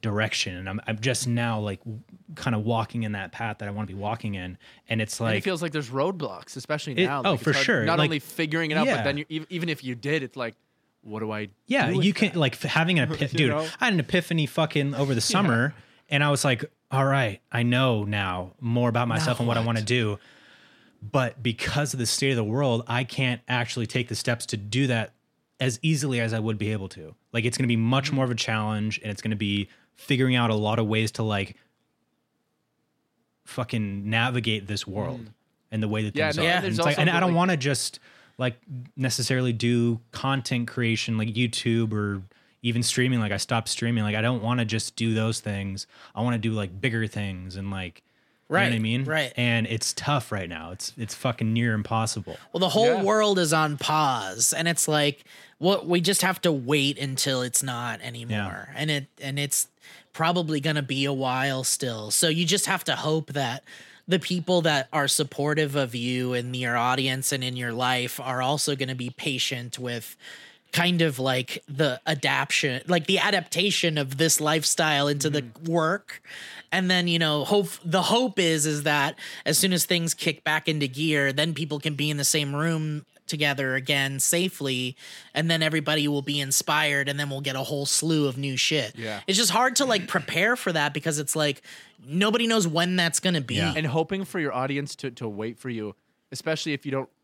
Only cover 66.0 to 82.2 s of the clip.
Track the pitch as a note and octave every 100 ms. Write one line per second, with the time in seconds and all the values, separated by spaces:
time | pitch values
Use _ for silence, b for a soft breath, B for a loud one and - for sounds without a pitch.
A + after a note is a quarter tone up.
66 | B2 B2+ B2 B2 B2 B2+ B2 A#2+ A#2+ B2+
67 | C3 C3 C3 C#3 B2+ B2 A#2+ A#2 B2+ B2+
68 | B2 - B2+ B2+ B2+ D3 - C#3 C3 B2+
69 | B2 - D#3+ C3 - B2+ A#2+ B2 B2 A#2+
70 | - - B B B B _ - F3 F3
71 | E3 C3 C3 C3 B2 - - C#3 D3+ B2+
72 | - D3+ C#3 C3+ C#3 - D3 B2+ D3 F3
73 | D#3 F#3+ G3+ G3+ - E3+ G3+ - F3 D3+
74 | C3+ C3+ E3 - D3+ D#3+ D3 - D#3 C#3+
75 | C#3+ C#3+ D#3 D3 B2 A2+ E3 E3 D#3+ G3
76 | - - B B B B B F3 F#3 F#3
77 | F3 E3 D#3+ D3 C3+ G#3 G3 - F3 F3+
78 | - A3+ B3+ G3 E3+ D#3+ D3 D3 D3+ D3
79 | C#3+ - B B - D3+ F#3+ F3+ - F3
80 | E3 - E3+ D3+ - D#3 D#3+ D#3 C#3 B2+
81 | D#3+ D3+ C#3 C3+ D#3+ D3+ D#3 D3+ D#3 C#3+
82 | D3+ D3